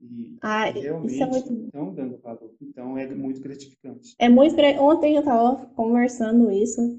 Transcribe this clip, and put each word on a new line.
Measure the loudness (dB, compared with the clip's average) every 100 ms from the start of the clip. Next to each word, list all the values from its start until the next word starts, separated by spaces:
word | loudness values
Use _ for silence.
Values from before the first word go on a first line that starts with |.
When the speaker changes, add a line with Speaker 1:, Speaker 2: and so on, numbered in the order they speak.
Speaker 1:
E | -20 -16 -16 -12
Speaker 2:
Ah, | -6 -4 -4
isso | -6
é |
Speaker 1:
realmente | -8 -8 -6 -4
Speaker 2:
muito | -4 -4 -6 -10 -10
Speaker 1:
estão | -12 -12
dando | -10 -12 -12
valor. | -16 -18 -18 _
Então, | -20 -16 -12 -10
é | -10
muito | -10 -8 -10
gratificante. | -12 -16 -20 _ -20 -20 -20 -2
Speaker 2:
É | 6
muito | 8 6 6
gra-, | 2 4
ontem | 4 4 2 2
eu |
tava | 2 2 2 0 -6 -6
conversando | 0 2 0 -2 2 4 4
isso, | 2 0 -2 -4